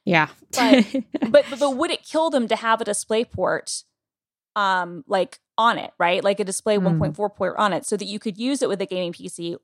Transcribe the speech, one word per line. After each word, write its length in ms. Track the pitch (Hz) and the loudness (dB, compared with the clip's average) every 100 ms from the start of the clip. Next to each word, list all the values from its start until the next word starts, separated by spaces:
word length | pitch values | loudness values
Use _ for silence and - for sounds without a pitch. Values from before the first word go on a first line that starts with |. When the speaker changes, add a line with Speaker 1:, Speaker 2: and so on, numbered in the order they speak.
Speaker 1:
Yeah. 240 | - 170 151 - _ | 0 2 2 -4 _
Speaker 2:
But, 360 | - 262 254 208 269 | 0 6 6 4 -2
Speaker 1:
<laughs> 260 | - - 226 | -6 -6 4
Speaker 2:
but, 160 | 294 247 | 4 4
but, 100 | 247 | 0
but 160 | 285 254 | 0 0
would 160 | 339 | -2
it 100 | 311 | -4
kill 280 | - 311 320 | -4 -2 0
them 180 | 285 226 | 0 0
to 80 | 220 | -2
have 240 | 226 226 | 0 0
a 40 | |
DisplayPort, 1000 | 220 202 - 220 247 - 156 160 - - - _ _ _ _ _ _ 208 | 0 -4 -2 -2 -2 -2 -2 -2 -4 -12 -12 _ _ _ _ _ _ -2
um, 480 | 196 185 175 175 - | 0 0 -2 -8 -2
like, 320 | - 262 - _ - | 0 0 -6 _ 0
on 220 | 226 214 | 2 2
it, 140 | - - | -4 0
right? 260 | 175 185 | 2 2
Like 160 | 202 202 | 0 0
a 40 | |
Display 320 | 196 196 220 208 | -4 -4 0 2
Speaker 1:
Hmm. 80 | |
Speaker 2:
one 140 | 180 160 | 2 2
point 160 | 156 | 0
four 160 | 151 208 | -2 -6
port 240 | - 185 - | -2 -4 0
on 160 | 208 | 0
it, 140 | 170 - | 0 -4
so 100 | 208 | -6
that 100 | 196 | -6
you 120 | 208 | -8
could 180 | 226 190 | -8 -4
use 240 | 247 285 | -4 -2
it 80 | - | -2
with 120 | 190 | -2
a 60 | 190 | -4
gaming 260 | 185 175 | -4 -6
P 160 | 170 180 | -8 -14
C 280 | - 170 170 | -10 -10 -10